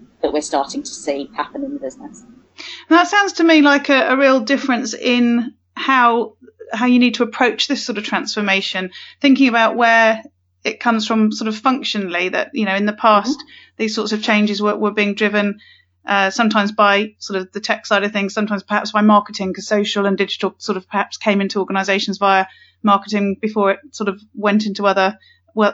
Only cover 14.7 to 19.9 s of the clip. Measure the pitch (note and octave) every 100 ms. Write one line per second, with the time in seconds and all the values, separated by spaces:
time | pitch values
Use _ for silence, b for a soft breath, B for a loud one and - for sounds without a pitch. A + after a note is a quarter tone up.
14.7 | G#3 G#3 G#3 G#3 G3+ G#3 G#3 G3+ G3+ b
15.7 | b b _ - G3+ G3 F#3+ A3+ G#3+ G3+
16.7 | G#3+ G#3 G3+ G#3+ - - G3 F#3 G3+ G#3+
17.7 | A3 - G3+ G#3 G#3+ G3 A3 G#3+ G#3 -
18.7 | G#3 G#3 G#3+ G#3+ G#3 G3+ G#3+ F#3+ F#3 -
19.7 | G#3 G3+